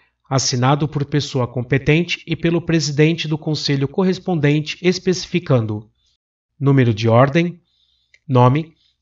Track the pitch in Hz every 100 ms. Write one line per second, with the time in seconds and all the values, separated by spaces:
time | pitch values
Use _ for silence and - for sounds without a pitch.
0 | _ _ _ 135 - 123 127 147 156 147
1 | 139 151 135 135 117 127 123 135 147 156
2 | 170 - - 160 170 170 165 165 147 143
3 | 156 170 156 151 - 147 - 139 139 -
4 | 185 185 190 170 143 151 151 - 180 180
5 | 185 180 - 175 175 127 110 107 113 _
6 | _ _ _ _ _ _ 139 139 120 107
7 | 113 113 139 165 175 170 _ _ _ _
8 | _ _ - 127 123 143 160 _ _ _